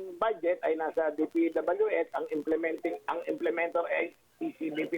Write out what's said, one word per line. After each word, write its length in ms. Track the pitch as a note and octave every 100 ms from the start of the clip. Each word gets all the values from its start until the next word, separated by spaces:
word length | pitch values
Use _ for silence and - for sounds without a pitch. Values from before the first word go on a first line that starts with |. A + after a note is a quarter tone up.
| F#3+ F3
budget 460 | A3+ G#3+ E3+ F3+
ay 160 | D#3+ D#3+
nasa 320 | D#3 E3 D#3
D 120 | D3+ D#3
P 200 | E3 E3
W 340 | D#3+ D#3+ G3 G#3+
S, 160 | E3+ D#3+
ang 100 | D#3 D#3+
implementing, 640 | D3+ D3+ D#3+ E3 - E3 - -
ang 80 | E3 -
implementer 560 | D3+ E3 E3+ E3+ E3+ D3+
ay 240 | D#3 E3+ - _ -
D 380 | - - D#3+ D3+
P 60 | -